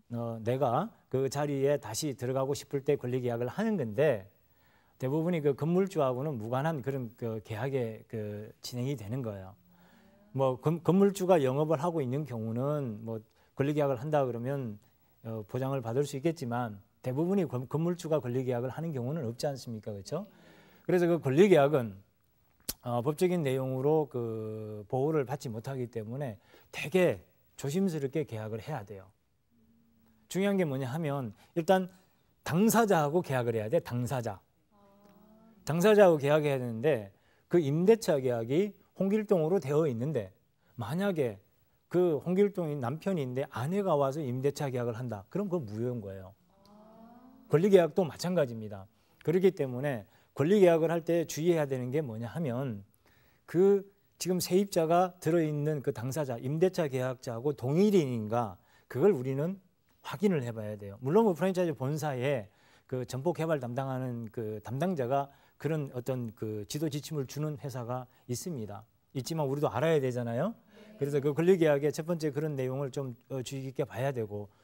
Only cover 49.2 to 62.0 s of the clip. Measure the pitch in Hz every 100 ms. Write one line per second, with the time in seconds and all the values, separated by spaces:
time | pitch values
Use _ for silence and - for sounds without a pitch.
49.2 | - 180 185 - 135 123 147 120 95 _
50.2 | _ - 147 208 180 165 160 170 160 170
51.2 | 156 - 170 165 143 131 123 143 143 110
52.2 | 113 160 151 117 139 101 101 _ _ _
53.2 | _ _ - 165 196 202 196 _ _ -
54.2 | 170 180 - 180 202 180 160 170 180 -
55.2 | - 170 156 147 147 151 135 - 131 135
56.2 | 135 120 131 160 185 185 151 131 127 127
57.2 | - 113 139 139 123 156 208 202 139 120
58.2 | 107 117 110 87 _ _ - 123 185 151
59.2 | 131 135 165 190 _ _ _ _ - 135
60.2 | 202 160 120 110 107 104 101 101 127 190
61.2 | 226 151 190 180 175 143 131 151